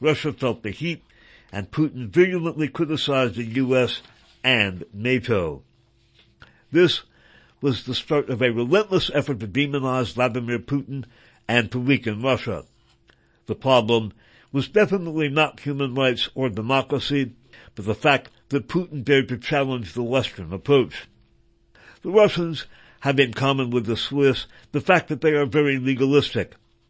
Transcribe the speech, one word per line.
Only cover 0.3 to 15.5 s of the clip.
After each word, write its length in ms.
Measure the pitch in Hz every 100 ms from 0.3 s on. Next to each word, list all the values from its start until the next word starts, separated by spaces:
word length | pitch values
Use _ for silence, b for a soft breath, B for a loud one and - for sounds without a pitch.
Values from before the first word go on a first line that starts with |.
felt 300 | - 127 110
the 80 | 107
heat, 320 | 98 165 165 _ b b b b
and 200 | 98 95
Putin 380 | - 156 127 117
virulently 580 | 92 185 180 165 147 147
criticized 680 | - 156 156 - 135 127
the 100 | 110
U 300 | 113 117 127 127
S 260 | 120 - b b b b
and 400 | 127 123 101 90 -
nato. 680 | 101 120 127 - 107 85 69 - _ _ _ _ _ _ _ b b b
This 300 | 156 175 - - b b b b b
was 220 | 147 117
the 100 | -
start 340 | 123 - 147 -
of 140 | 120
a 80 | 127
relentless 600 | 113 123 185 208 185 -
effort 260 | 143 147 123
to 80 | 107
demonize 640 | 92 143 143 131 127 120
Vladimir 460 | 117 127 117 120 120
Putin 480 | 117 139 120 135 127 b b b -
and 240 | 120 107
to 80 | 127
weaken 400 | 123 135 110 104
Russia. 440 | 131 123 - 87 - _ _ _ _ b b b -
The 80 |
problem 580 | 104 135 127 110 117 110 b b b b
was 160 | 139 131
definitely 640 | 208 208 190 170 156 151
not 300 | 143 151